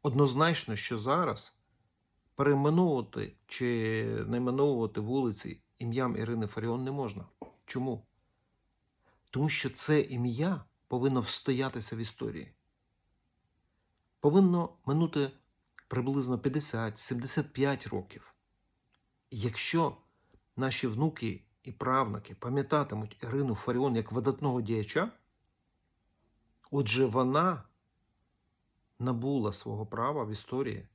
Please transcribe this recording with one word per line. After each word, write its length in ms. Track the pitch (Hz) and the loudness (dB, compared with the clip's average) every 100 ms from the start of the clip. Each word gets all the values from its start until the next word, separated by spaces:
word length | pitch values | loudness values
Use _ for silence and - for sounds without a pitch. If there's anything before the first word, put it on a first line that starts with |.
Однозначно, 720 | 151 127 139 127 165 165 - | 2 4 4 6 4 2 -2
що 240 | 104 - 117 | -4 -4 -4
зараз 600 | 117 160 160 95 - _ _ _ _ _ _ _ _ | 0 2 2 -2 -10 _ _ _ _ _ _ _ _
перейменовувати 960 | - 143 139 147 165 180 131 110 113 104 - - | 2 4 6 4 4 4 2 -2 -8 -8 -12 -14
чи 580 | - 123 117 110 110 110 113 107 | -4 0 0 0 0 -2 -4 -2
найменовувати 720 | 120 123 131 143 123 110 107 | 0 0 2 2 2 -2 -4
вулиці 640 | 107 135 127 101 - - _ _ | -2 0 0 -4 -10 -12 _ _
ім'ям 380 | 120 117 127 110 | -4 -2 -2 -2
Ірини 300 | 113 117 104 | -4 -4 -4
Фаріон 360 | - 113 120 | -4 -4 -4
не 80 | 131 | -4
можна. 340 | 143 120 98 - _ - _ | -4 -6 -8 -14 _ -20 _
Чому? 400 | - 127 131 117 _ _ _ _ _ _ _ _ _ _ _ _ _ | -8 -4 -4 -6 _ _ _ _ _ _ _ _ _ _ _ _ _
Тому 200 | 127 147 | -2 0
що 200 | - 135 | 0 -2
це 320 | - - 151 | 0 4 4
ім'я 640 | - 127 123 120 170 190 - _ _ | 2 -2 -2 0 -2 -2 -8 _ _
повинно 320 | 127 135 131 | 0 2 2
встоятися 760 | 110 - - 127 135 123 - | 0 -2 0 0 -2 -4 -6
в 40 | 113 | -4
історії. 540 | 113 - 117 - - _ _ _ _ _ _ _ _ _ _ _ _ _ _ _ _ _ | -8 -6 -8 -8 -14 _ _ _ _ _ _ _ _ _ _ _ _ _ _ _ _ _
Повинно 560 | 147 180 190 175 165 - | 6 8 8 6 0 -6
минути 460 | - 151 165 151 139 - _ _ _ - _ | 0 2 2 2 0 -4 _ _ _ -20 _
приблизно 520 | 123 123 139 127 123 | -2 0 0 0 0
п'ятдесят, 600 | 143 147 - 113 113 104 | 0 0 0 -2 -4 -6
сімдесят 540 | - 123 117 - 143 | -6 -4 -2 -2 -4
п'ять 340 | - 139 135 - | 0 0 0 -4
років. 460 | 98 95 - - _ _ _ _ _ _ _ _ _ _ | -8 -8 -18 -20 _ _ _ _ _ _ _ _ _ _
І 100 | 120 | -4
якщо 580 | 117 110 - 165 147 - _ _ _ _ _ | -2 0 0 2 2 -2 _ _ _ _ _
наші 320 | - 131 - 127 | -2 -2 0 -2
внуки 560 | 110 156 156 113 98 _ _ | 0 0 0 -6 -6 _ _
і 80 | - | -18
правнуки 640 | 113 131 135 117 104 - | -6 0 2 0 -4 -10
пам'ятатимуть 840 | - 120 139 135 151 139 107 107 - | -10 -4 -2 0 0 0 -4 -8 -10
Ірину 320 | 117 135 135 | -6 -2 -2
Фаріон 400 | 104 - 123 139 | -2 -2 0 2
як 160 | 113 107 | 0 -2
видатного 500 | 120 120 - 143 123 | -2 0 0 -2 -2
діяча, 500 | 107 113 107 156 226 - _ _ _ _ _ _ _ _ _ _ _ _ _ _ - | -2 -2 0 -2 -2 -6 _ _ _ _ _ _ _ _ _ _ _ _ _ _ -4
отже, 340 | 143 113 120 | 0 2 4
вона 580 | 131 123 127 143 180 151 - _ _ _ _ _ _ _ _ _ _ _ _ _ | 4 4 4 4 4 0 -10 _ _ _ _ _ _ _ _ _ _ _ _ _
набула 540 | 123 117 127 139 104 | -2 -2 0 0 0
свого 320 | - 113 107 | -4 -8 -8
права 380 | 107 113 123 151 | -6 -2 -2 -2
в 80 | 107 | -4
історії 560 | 107 - 127 131 104 - | -6 -4 -2 -2 -6 -12